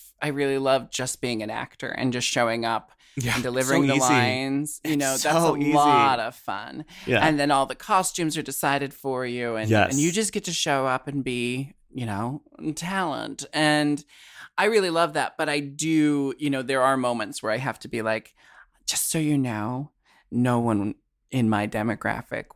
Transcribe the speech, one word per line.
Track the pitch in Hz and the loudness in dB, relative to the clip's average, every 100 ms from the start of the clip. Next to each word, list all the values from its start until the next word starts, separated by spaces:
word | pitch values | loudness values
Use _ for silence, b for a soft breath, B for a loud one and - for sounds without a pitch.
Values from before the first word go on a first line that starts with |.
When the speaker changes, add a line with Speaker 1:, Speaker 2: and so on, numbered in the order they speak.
| - _ | -20 _
Speaker 1:
I | 147 | -4
really | 139 139 135 | 0 0 2
love | 135 135 - | 4 2 0
just | - 131 - | -6 -6 -4
being | 131 113 | -4 -4
an | 107 | -6
actor | 110 - - 131 | -8 -10 -10 -10
and | - 127 | -4 -2
just | 123 120 | 0 0
showing | - 120 113 | 2 2 0
up | 113 113 - _ b - | 0 -2 -4 _ b -6
Speaker 2:
Yeah, | 120 117 | -2 -2
Speaker 1:
and | |
delivering | 123 123 131 139 | -2 -2 2 2
Speaker 2:
so | 139 | 4
Speaker 1:
the | 139 | 4
Speaker 2:
easy. | 127 | 4
Speaker 1:
lines. | 127 123 127 135 139 147 - 156 | 4 2 0 -2 -2 -4 -6 -4
You | |
Speaker 2:
It's | 151 | -2
Speaker 1:
know, | 139 | 0
that's | 135 | 0
Speaker 2:
so | 151 160 165 147 | 2 2 2 2
Speaker 1:
a | |
Speaker 2:
easy. | 143 | 2
Speaker 1:
lot | 147 147 143 139 123 | 4 6 6 6 2
of | 113 - | -2 -8
fun. | - 98 117 139 151 B - | -10 -10 -10 -14 -14 B 0
Speaker 2:
Yeah. | 113 156 | 4 4
Speaker 1:
And | 151 | 4
then | 147 | 2
all | 139 135 | 2 0
the | 127 | -4
costumes | - 202 185 - 160 151 | 0 2 2 -2 -4 -4
are | |
decided | 143 139 151 139 139 | -6 -4 0 0 -2
for | - 139 127 127 | -8 -6 -4 -4
you, | 120 120 113 | -4 -4 -2
and, | 107 | 2
Speaker 2:
Yes. | 107 98 | 4 4
Speaker 1:
and | 135 | 4
you | 160 | 2
just | 175 214 | 0 -2
get | 208 185 | -4 -6
to | |
show | 165 - 139 135 | -4 0 0 0
up | 127 - | -2 -4
and | 143 131 | -6 -4
be, | 123 120 127 139 - _ | -4 -2 -4 -8 -12 _
you | 131 117 | -8 -6
know, | 101 117 147 - - - 147 | -4 -4 -6 -12 -12 -8 -6
talent. | 165 190 175 127 110 - - | -6 -4 -4 -4 -8 -12 -8
And | - 151 151 147 147 B B B B B - | 0 4 4 2 -2 B B B B B -2
I | 202 | 2
really | 226 185 | 4 2
love | 165 170 | 2 2
that. | 147 127 - | 0 -4 -2
But | 156 | -2
I | 147 | -2
do, | 143 143 156 160 151 147 139 131 | -4 -4 0 4 4 2 -2 -2
you | 147 | -2
know, | 135 | -2
there | 127 135 | -2 2
are | 131 135 | 4 4
moments | 123 120 104 - | 0 -2 -4 -6
where | 120 | -4
I | 110 | -2
have | 131 113 | -2 -6
to | - | -6
be | 117 | -4
like, | 110 110 - b b b b b - | -2 -2 -6 b b b b b -6
"Just | - - | -4 -2
so | 170 | 0
you | 151 147 | 2 2
know, | 127 110 107 123 143 _ b b b | 0 -2 -4 -6 -8 _ b b b
no | 117 123 120 | 0 2 2
one | 117 107 101 - _ _ _ | 2 0 -2 -6 _ _ _
in | 131 113 | 0 2
my | 107 104 | 2 0
demographic | 110 110 104 110 107 - 110 - | -2 -4 -2 -4 -4 -6 -10 -10